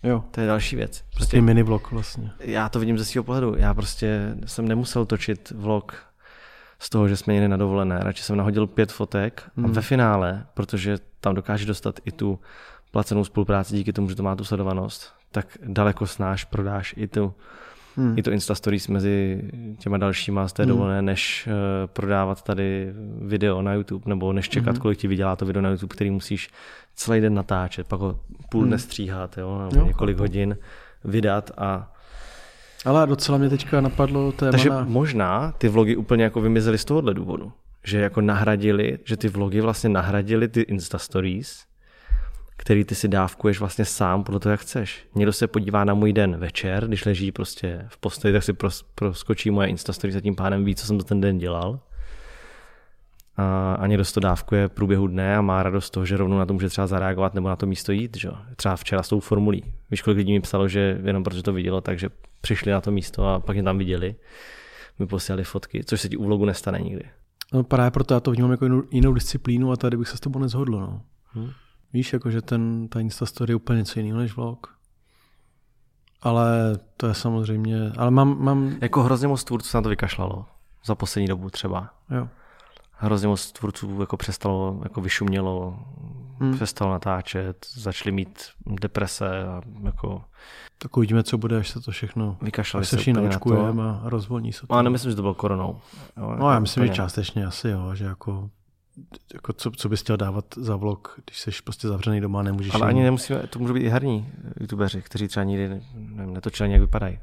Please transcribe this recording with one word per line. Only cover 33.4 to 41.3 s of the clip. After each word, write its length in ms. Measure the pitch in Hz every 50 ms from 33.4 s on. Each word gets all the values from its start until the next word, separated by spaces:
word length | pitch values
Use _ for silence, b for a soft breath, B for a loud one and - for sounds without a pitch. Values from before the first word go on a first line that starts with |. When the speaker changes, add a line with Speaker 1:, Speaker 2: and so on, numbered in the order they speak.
| 139 139
Speaker 1:
teďka 320 | 139 139 - - - 143
napadlo 500 | 135 135 - - 139 135 139 143 139 139
téma 200 | 135 - 147 135
Speaker 2:
Takže 180 | 127 127 131 143
Speaker 1:
na 140 | 139 131 127 -
Speaker 2:
možná 640 | 113 123 147 156 135 113 101 90 92 107 139 156 156 -
ty 120 | - 113
vlogy 260 | 104 113 110 104 117
úplně 280 | - 107 - 123 113 113
jako 180 | 110 107 120
vymizely 360 | 107 110 113 113 107 113 110 107
z 80 | -
tohohle 280 | - 147 156 151 117 98
důvodu, 380 | 98 92 92 90 - - 101 - - _ - - _ -
že 160 | - 104 104
jako 220 | 101 101 - -
nahradili, 800 | 104 104 104 98 107 107 107 101 101 107 104 101 104 117 131 - -
že 120 | - 113 104
ty 100 | - 110
vlogy 320 | 95 101 101 98 92 107
vlastně 280 | 110 113 110 - - 117
nahradily 580 | 104 95 87 85 98 101 101 101 113 113 117 113
ty 140 | 113 117
Insta 360 | 113 - 104 98 82 - - 87
Stories, 680 | - - - 95 92 92